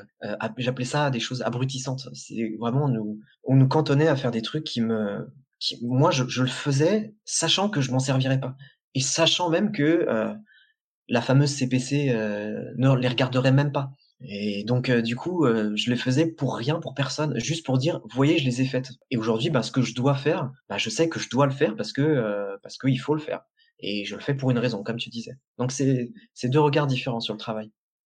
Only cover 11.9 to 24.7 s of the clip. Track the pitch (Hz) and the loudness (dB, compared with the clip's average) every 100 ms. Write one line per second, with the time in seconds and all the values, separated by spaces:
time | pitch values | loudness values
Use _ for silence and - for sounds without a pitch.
11.9 | 143 139 117 107 104 107 107 - - 131 | 0 0 0 -2 -2 -4 -6 -6 2 4
12.9 | 127 123 127 131 131 131 135 143 143 135 | 4 2 0 0 2 4 4 4 0 -4
13.9 | - _ _ 98 101 104 101 107 123 131 | -10 _ _ -12 -6 -4 -4 -2 0 2
14.9 | 120 113 117 170 180 135 113 107 104 120 | 2 2 -2 -2 2 2 2 0 -2 -2
15.9 | 123 127 127 165 - 135 107 120 165 - | 0 0 2 0 0 -4 -2 -2 -2 -4
16.9 | - 135 - 151 117 127 160 - 131 151 | -4 -4 -2 -2 -2 -2 -4 0 2 2
17.9 | 170 107 120 139 170 131 120 131 127 131 | -2 -2 2 4 4 2 0 0 -2 -4
18.9 | - - 120 110 113 165 139 - 135 117 | -12 -4 -2 0 0 2 0 0 0 0
19.9 | - 135 135 147 190 233 - - 98 113 | 0 0 2 0 0 -2 -10 -8 -6 -2
20.9 | 127 165 110 - 123 139 135 156 107 107 | 0 0 -2 -2 2 2 2 0 0 -4
21.9 | - 151 143 110 101 101 98 - - 131 | 0 2 2 0 -2 -6 -10 -14 -4 -2
22.9 | 135 139 156 151 - - _ _ _ 95 | 0 0 -2 -2 -8 -10 _ _ _ -6
23.9 | 101 101 101 - 139 131 120 120 | -6 -6 -6 -4 0 0 2 0